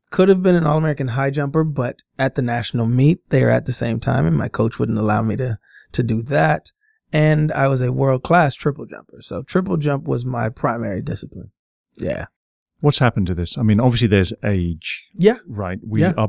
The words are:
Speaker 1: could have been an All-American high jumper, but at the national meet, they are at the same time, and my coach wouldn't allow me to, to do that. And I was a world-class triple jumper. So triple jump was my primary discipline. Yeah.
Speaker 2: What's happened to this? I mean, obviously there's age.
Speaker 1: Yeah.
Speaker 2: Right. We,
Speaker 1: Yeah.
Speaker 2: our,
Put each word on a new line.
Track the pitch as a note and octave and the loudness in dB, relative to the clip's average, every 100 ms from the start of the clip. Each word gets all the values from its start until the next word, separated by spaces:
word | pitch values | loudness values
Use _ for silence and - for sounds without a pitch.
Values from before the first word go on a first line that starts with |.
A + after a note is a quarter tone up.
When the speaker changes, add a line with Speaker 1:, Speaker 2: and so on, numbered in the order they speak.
| _ | _
Speaker 1:
could | - F#3+ | 2 4
have | F#3+ | 4
been | F#3 | 4
an | F3 D#3+ | 4 2
All-American | D#3 D#3 C#3+ C3 | 2 0 -2 -4
high | B2 C#3 | -2 -2
jumper, | C#3+ C#3+ D#3+ | -2 -2 0
but | D#3+ C#3 B2 - _ - | 0 -2 -6 -8 _ -4
at | C3+ - | -2 0
the | |
national | A#2+ A#2+ A2+ A#2+ A2+ | -2 -2 -2 -2 0
meet, | B2 C#3+ F3+ _ | 4 4 2 _
they | C#3 | 2
are | A#2+ | 2
at | A#2+ - | 2 -2
the | |
same | A#2+ A#2 A#2 | -4 -4 -2
time, | B2 B2 D#3+ | -2 0 2
and | D3+ | 0
my | B2+ | -2
coach | - A2+ - | -2 -2 -2
wouldn't | A#2 A2 | -4 0
allow | G#2+ G#2+ | 0 0
me | A2 A#2 | 0 -2
to, | B2+ G#2+ _ - _ | -4 -6 _ -20 _
to | - | -4
do | A#2 A2+ | -2 -2
that. | A#2 C#3+ D#3 D3+ - _ _ _ _ | -2 0 2 0 -6 _ _ _ _
And | D3+ D#3 D3+ D3+ | 2 2 2 0
I | - C3+ | 0 0
was | C3 | 0
a | B2 | 0
world-class | C3 C3+ C3 - E3+ D3 | 0 0 0 2 2 2
triple | - D3 C#3+ A#2 | 0 -4 -4 -12
jumper. | G#1+ _ - | -18 _ -20
So | - F2+ | -10 -10
triple | - F3+ F#3 E3+ | -2 -2 0 -2
jump | D3 C#3 | -2 -4
was | D3 C3 | -4 -4
my | B2+ B2 A2+ | -4 -4 -6
primary | - C#3 A#2 G#2+ F#2 | -4 -4 -4 -6 -6
discipline. | - - - - - _ _ _ _ - | -6 -10 -12 -16 -18 _ _ _ _ -10
Yeah. | - - - _ _ _ _ _ | -6 -6 -10 _ _ _ _ _
Speaker 2:
What's | D3 - | 0 4
happened | B2 - F2+ | 2 2 -2
to | |
this? | F2 E2+ - | -2 -4 0
I | |
mean, | A2 G#2+ | 2 4
obviously | B2+ A#2 A#2 | 4 2 2
there's | G2+ F2+ - | 4 2 -2
age. | G#2+ G2 E2+ D#2+ - - _ | -2 0 -2 -4 -10 -12 _
Speaker 1:
Yeah. | - G3 A#3+ F3 | 2 2 2 -8
Speaker 2:
Right. | G#3+ C3 F#2 | -8 -8 -8
We, | A2+ A2 | -4 2
Speaker 1:
Yeah. | F3 | 2
Speaker 2:
our, | D#3+ | 2